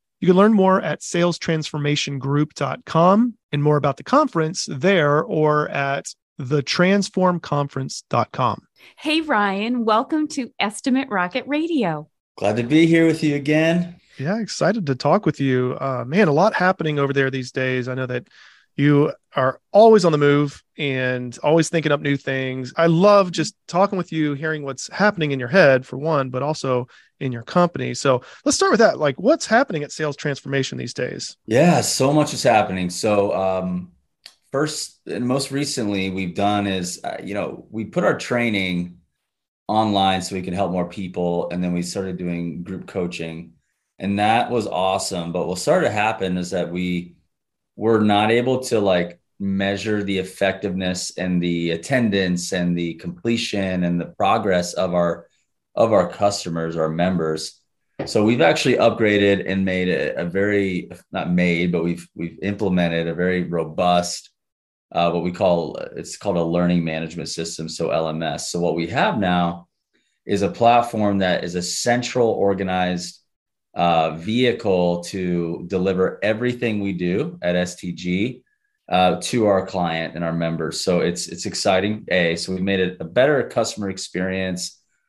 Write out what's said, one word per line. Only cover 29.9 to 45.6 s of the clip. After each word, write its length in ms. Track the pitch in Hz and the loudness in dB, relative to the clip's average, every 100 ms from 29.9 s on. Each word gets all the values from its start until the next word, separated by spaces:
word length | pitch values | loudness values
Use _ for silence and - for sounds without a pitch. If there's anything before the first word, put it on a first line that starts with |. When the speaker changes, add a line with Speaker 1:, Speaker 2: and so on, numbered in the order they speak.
Speaker 1:
Sales 240 | - 151 143 | -6 -6 -4
Transformation 640 | 156 139 - 139 131 131 | -6 -6 -4 -2 -2 -4
these 140 | 123 | -8
days? 440 | - 131 - - - - | -6 -6 -6 -12 -12 0
Speaker 3:
Yeah, 360 | 113 175 147 | 4 6 6
so 300 | 110 - 135 | 2 2 4
much 220 | 151 147 | 4 2
is 80 | 117 | 0
happening. 480 | 135 110 101 92 90 | 4 4 2 0 -4
So, 460 | - 110 104 101 87 | -2 0 2 2 0
um, 560 | 95 92 90 90 90 _ _ _ - _ _ | 0 -2 -2 -6 -8 _ _ _ -20 _ _
first 480 | 135 151 - - _ - | -4 -2 -4 -10 _ -10
and 220 | 78 123 | -4 -2
most 240 | 135 135 | -2 -2
recently 580 | 135 143 - 107 101 95 | -4 -4 -4 -2 -2 -2
we've 240 | 92 92 | -4 -4
done 320 | 85 101 104 101 | -2 0 2 0
is, 340 | 95 87 - | -2 -4 -8
uh, 140 | - - | -10 -10
you 120 | - 101 | -8 -6
know, 320 | 82 - - | -6 -8 -12
we 160 | 110 110 | -10 -6
put 180 | - | -2
our 140 | 196 - | 0 0
training 800 | - 123 120 104 92 90 87 - _ _ _ _ _ _ - | -2 -2 0 -2 -2 -2 -6 -10 _ _ _ _ _ _ -4
online 560 | 107 110 101 95 95 | 0 2 2 2 2
so 100 | 90 | -2
we 80 | 95 | -6
can 140 | 90 90 | -6 -2
help 160 | 95 | -2
more 180 | 90 87 | -2 -4
people. 600 | - 92 90 87 87 85 | -6 -10 -4 -2 -2 -4
And 120 | 87 | -4
then 100 | 90 | -4
we 100 | 87 | -2
started 340 | 87 104 95 87 | -4 -6 -6 -6
doing 460 | 90 85 85 80 | -6 -6 -6 -8
group 240 | 87 95 - | -10 -12 -10
coaching, 680 | 101 87 - 82 80 85 _ _ _ _ - | -6 -6 -6 -10 -12 -16 _ _ _ _ -8
and 180 | 98 101 | -4 0
that 320 | 104 117 120 | 2 2 2
was 160 | 120 104 | -2 -2
awesome. 640 | - 95 95 - 92 85 | -2 0 0 -2 -6 -4
But 160 | 85 80 | -4 -4
what 120 | |
started 280 | 90 | -2